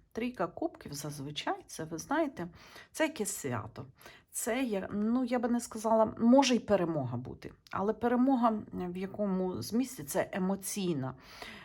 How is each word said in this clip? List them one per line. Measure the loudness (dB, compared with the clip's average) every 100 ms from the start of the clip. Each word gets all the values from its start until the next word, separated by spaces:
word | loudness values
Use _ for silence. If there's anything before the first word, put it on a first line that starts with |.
| _
Трійка | -8 -6 -4 -6
кубків | -4 -8 -8 -12
зазвичай, | -10 -10 -10 -10 -6 -4 -6 -8
це, | -12
ви | -10 -10
знаєте, | -4 -2 -2 -4 -12 -12 -20 -20 -20
це | -2
якесь | -2 0 -4 -4
свято. | -4 -6 -6 -14 -16 -18 -20 -20 _
Це | -6 -2 -2
є, | 0 -2 -2
ну, | -2 0 0
я | 2 0
би | 2
не | 0
сказала, | -2 -4 2 6 4 4
може | 8 8 8
й | 4
перемога | 4 2 4 0 -2 -4
бути, | -6 -10 -14 -16 -10
але | -4 -2
перемога | 0 2 4 4 6 4 2 -4
в | -6 -6 -4
якому | -6 -4 0 0 0 -2
змісті | -2 -2 -2 -4
це | -4 -2 -2
емоційна. | 0 0 -2 -4 -2 0 0 -2 -8 -16 -18 -16 -16